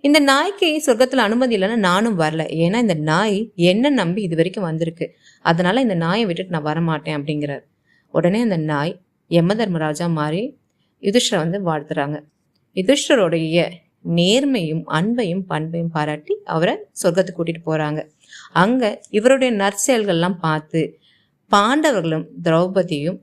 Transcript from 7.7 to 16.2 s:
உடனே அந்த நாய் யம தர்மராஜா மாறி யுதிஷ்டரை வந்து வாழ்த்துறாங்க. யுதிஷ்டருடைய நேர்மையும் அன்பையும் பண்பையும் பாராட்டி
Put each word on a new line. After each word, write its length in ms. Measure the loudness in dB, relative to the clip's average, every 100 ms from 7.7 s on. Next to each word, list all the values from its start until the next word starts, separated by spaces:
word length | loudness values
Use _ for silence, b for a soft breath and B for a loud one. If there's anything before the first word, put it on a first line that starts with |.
| _ _ _ _
உடனே 300 | 0 2 2
அந்த 160 | 0 0
நாய் 440 | 0 0 -2 -6 _ _ _
யம 280 | 2 2 2
தர்மராஜா 520 | 0 0 -2 -2 -2
மாறி 500 | -2 -2 -2 -6 -10 _ _ _ _
யுதிஷ்டரை 340 | 0 0 2 -2
வந்து 300 | -2 -2 -2
வாழ்த்துறாங்க. 580 | -4 -4 -4 -4 -6 -12 _ _ _ _
யுதிஷ்டருடைய 960 | -4 0 0 2 2 2 0 0 0 0 -6 _ _
நேர்மையும் 840 | -4 0 4 2 2 0 -2 -4 -2
அன்பையும் 560 | -2 0 0 -2 -4 -4
பண்பையும் 420 | -4 -4 -4 -4
பாராட்டி 460 | -2 -4 -4